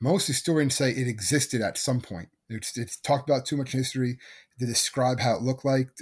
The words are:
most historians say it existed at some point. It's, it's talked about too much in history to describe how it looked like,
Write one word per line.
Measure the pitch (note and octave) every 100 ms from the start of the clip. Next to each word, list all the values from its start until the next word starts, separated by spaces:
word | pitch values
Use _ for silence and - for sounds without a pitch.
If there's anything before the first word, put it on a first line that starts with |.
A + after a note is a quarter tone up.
most | B2 F#3+ F#3
historians | C3 - D#3 C#3+
say | - C3+
it | A#2+ B2
existed | G#2+ G2+ D3 - B2
at | G#2 -
some | - B2
point. | - F2+ E2+ _ -
It's, | A2 - -
it's | A#2 -
talked | - C#3 C3+
about | C#3 C3
too | C#3+
much | C3
in | C3
history | B2+ C3 B2+ B2 - - - -
to | B2
describe | A#2 - - B2+ B2+
how | B2
it | G2+
looked | A#2+ C3
like, | C#3 C3+ C3 -